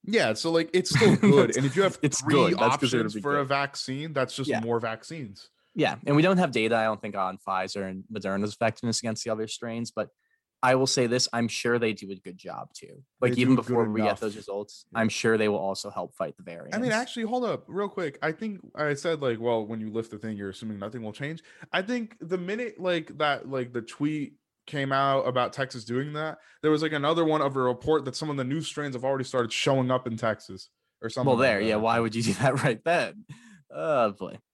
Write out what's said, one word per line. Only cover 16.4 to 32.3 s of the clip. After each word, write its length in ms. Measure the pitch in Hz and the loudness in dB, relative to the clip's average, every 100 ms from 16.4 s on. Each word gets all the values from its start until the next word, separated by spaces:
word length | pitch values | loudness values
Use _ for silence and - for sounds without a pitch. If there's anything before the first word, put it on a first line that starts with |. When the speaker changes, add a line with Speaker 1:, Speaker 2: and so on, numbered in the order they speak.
Speaker 2:
variants. 340 | 92 85 - 214 | -16 -16 -8 -4
Speaker 1:
I 40 | |
mean, 120 | 247 | 0
actually, 320 | 220 254 240 220 | 0 -2 -6 -4
hold 200 | 247 233 | -2 -2
up 200 | 147 - | -4 -6
real 200 | 170 202 | -6 -6
quick. 280 | 196 165 - | -4 -6 -2
I 80 | 156 | -4
think 280 | - 220 196 - | -4 -8 -10 -14
I 220 | - 151 139 | -4 -2 -2
said, 260 | 170 156 | -2 0
like, 180 | 135 110 | 0 0
"Well, 280 | 117 113 107 | 0 0 -2
when 120 | 113 | -6
you 120 | 110 | -4
lift 180 | 110 113 | -6 -6
the 80 | 107 | -8
thing, 180 | 110 104 | -8 -6
you're 140 | 98 | -8
assuming 300 | 92 110 104 | -8 -10 -8
nothing 240 | 101 120 | -8 -8
will 100 | 107 | -10
change." 300 | 101 143 165 - - - | -8 -10 -10 -16 -20 -6
I 120 | 180 | -4
think 340 | 190 247 220 - | -2 -6 -6 -14
the 180 | 156 185 | -6 -6
minute, 400 | 180 214 247 - | -4 -6 -8 -4
like, 360 | 180 175 160 147 | -2 -2 -4 -2
that, 280 | 151 139 123 | 0 0 -2
like, 240 | 135 123 | -6 -4
the 120 | 120 | -6
tweet 540 | 113 - 147 151 139 _ _ _ - | -8 -2 -2 -2 -6 _ _ _ -8
came 260 | 143 135 | -4 0
out 360 | 135 139 135 127 | 2 4 2 2
about 260 | 127 120 | 0 0
Texas 320 | - 131 127 107 | -2 -6 -6 -4
doing 280 | 123 147 | -4 -4
that, 260 | 151 156 151 _ _ | -6 -8 -8 _ _
there 80 | 156 | 2
was, 100 | 151 | 4
like, 100 | 156 | 2
another 320 | 151 143 165 | 0 2 4
one 180 | 160 156 | 4 4
of 120 | 139 135 | 2 2
a 60 | |
report 420 | 127 123 143 156 131 | 2 0 2 2 2
that 100 | 120 | -6
some 160 | 156 | -4
of 60 | 143 | -4
the 60 | |
new 180 | 127 156 | -2 -4
strains 340 | 147 - 147 127 | -4 -6 -6 -4
have 100 | 131 | -2
already 180 | 135 131 | -2 0
started 280 | 131 117 | 0 0
showing 380 | - - 135 127 | 0 2 2 2
up 160 | 127 127 | 0 -2
in 100 | 110 | -2
Texas 540 | 113 104 - 95 - _ _ _ | -2 -2 -8 -18 -18 _ _ _
or 60 | 113 | -8
something 180 | 131 127 | -2 2
Speaker 2:
Well, 100 | 120 | 4
Speaker 1:
like 80 | 131 | 4
Speaker 2:
there, 120 | 104 | 4
Speaker 1:
that. 60 | 107 | 2
Speaker 2:
yeah. 80 | 107 | 2
Why 240 | 113 117 | 2 2
would 160 | 117 110 | 0 0
you 80 | |
do 100 | 113 | -2